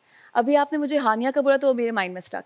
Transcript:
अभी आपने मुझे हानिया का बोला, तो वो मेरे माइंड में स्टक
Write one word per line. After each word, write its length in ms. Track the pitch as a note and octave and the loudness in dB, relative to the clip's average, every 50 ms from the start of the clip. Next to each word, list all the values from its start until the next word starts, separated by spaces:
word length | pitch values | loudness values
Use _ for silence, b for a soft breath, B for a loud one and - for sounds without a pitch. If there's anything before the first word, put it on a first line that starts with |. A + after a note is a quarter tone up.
| b b b b b b b | b b b b b b b
अभी 200 | A#3+ A#3 C4+ C#4+ | -2 2 2 2
आपने 240 | C#4+ C#4+ C#4+ D#4 D4 | 2 2 0 -2 -4
मुझे 200 | D4 C4 D4+ C#4+ | -2 -2 -2 0
हानिया 320 | B3+ A3 A3 A3+ A#3+ C4+ | 0 0 0 0 -2 -2
का 100 | C4+ D4 | -2 0
बोला, 160 | B3+ C#4 C#4 | 2 2 2
तो 100 | C4+ C#4 | 2 2
वो 80 | C4+ B3+ | 0 0
मेरे 160 | A#3+ A#3 A#3 | 0 -2 -2
माइंड 240 | A3+ G3+ F#3 F3+ F3+ | -2 -2 -4 -4 -6
में 60 | F#3 | -12
स्टक 240 | - - G3 F3+ - | -12 -12 -12 -12 -12